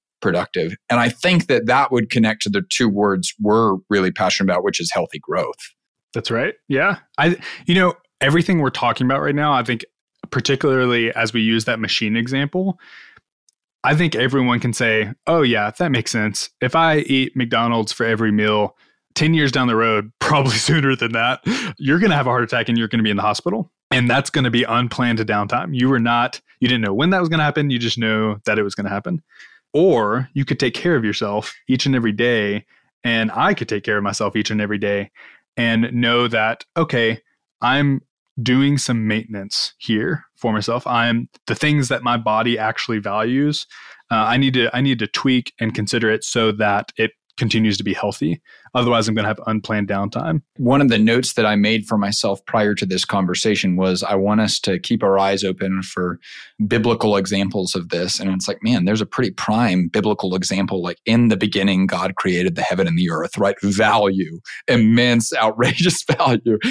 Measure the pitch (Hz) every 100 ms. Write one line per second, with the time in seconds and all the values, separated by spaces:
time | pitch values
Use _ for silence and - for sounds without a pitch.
0 | _ - 101 87 85 90 82 - - 120
1 | 117 - 180 175 - 120 107 131 135 120
2 | 104 123 110 110 104 101 92 - 117 98
3 | 104 95 85 - 104 110 110 95 - 101
4 | 92 87 92 - 95 90 98 87 85 92
5 | 80 78 - 90 62 - - _ _ _
6 | _ 117 - 117 170 - - 135 185 185
7 | _ - 165 175 - - - 180 180 -
8 | _ - 135 165 165 170 135 - 120 -
9 | 127 139 147 143 151 131 117 113 - _
10 | _ - - 127 - 139 147 131 123 120
11 | 113 113 113 117 110 113 110 113 101 -
12 | 110 113 120 135 143 185 190 180 - -
13 | - - _ _ _ _ _ - 135 151
14 | 170 113 127 135 123 120 123 - 117 110
15 | 104 - - 165 127 110 104 - 175 120
16 | - 113 107 98 - - 127 165 165 151
17 | 131 135 131 131 120 117 117 117 107 -
18 | 117 110 110 104 107 107 101 _ _ _
19 | _ - 156 160 143 135 123 110 113 107
20 | 107 - - 147 131 110 - 165 135 131
21 | 117 113 120 131 - 262 214 - 139 170
22 | 208 143 127 123 117 123 113 117 110 117
23 | 110 101 107 101 175 214 - _ - 127
24 | 120 131 - 151 123 120 113 117 120 -
25 | 123 110 110 104 101 120 170 127 127 127
26 | 117 120 127 - _ - 254 247 104 101
27 | 170 190 170 160 147 151 147 123 117 120
28 | 113 110 110 104 - 107 101 - 101 101
29 | 180 165 _ - - _ _ 147 185 123
30 | 104 120 131 139 135 - 131 - 175 147
31 | 107 - 104 104 - - - 127 143 131
32 | 113 104 120 113 101 104 - _ _ _
33 | 123 113 110 113 180 196 - 104 - 104
34 | 101 95 101 107 101 107 104 104 104 101
35 | 101 - - - _ - 117 113 117 123
36 | 120 120 120 113 110 113 - 170 160 120
37 | 113 110 _ _ _ - 120 139 143 135
38 | _ _ _ - 117 131 139 143 - 117
39 | 107 107 110 104 101 - - _ - 107
40 | - 156 - - 117 107 110 123 - 120
41 | 117 117 123 - - 110 151 147 127 123
42 | 120 120 113 110 120 113 110 - - 110
43 | 101 104 117 131 147 147 - - - -
44 | - 113 110 123 135 127 117 123 139 123
45 | 107 - 135 127 - - 113 120 104 120
46 | 110 110 - 120 110 107 104 101 - -
47 | 110 _ _ - 113 120 110 95 98 90
48 | 104 - 147 175 _ - - 123 120 117
49 | 110 110 104 107 - 110 - 107 101 98
50 | 104 120 160 160 _ - 123 139 139 113
51 | 110 120 127 - 107 104 104 113 104 107
52 | 98 - 104 98 - 113 104 98 95 92
53 | - 101 92 92 110 101 95 90 95 92
54 | 95 98 101 107 107 - - 92 - 113
55 | 101 98 98 98 98 95 95 95 92 92
56 | 90 87 - - - - 104 113 117 113
57 | 107 101 95 98 98 101 92 95 87 85
58 | 90 - 95 92 98 - 110 117 90 107
59 | 104 - 110 - - 110 117 92 85 107
60 | 107 101 95 92 90 98 95 95 87 85
61 | - 117 117 101 107 98 98 95 95 90
62 | 95 95 95 87 92 85 - 95 87 82
63 | 90 80 82 - 98 - 101 98 107 107
64 | 101 95 80 85 - - - 120 110 117
65 | 123 120 - 143 110 110 123 - 175 -
66 | - - 135 120 120 107 240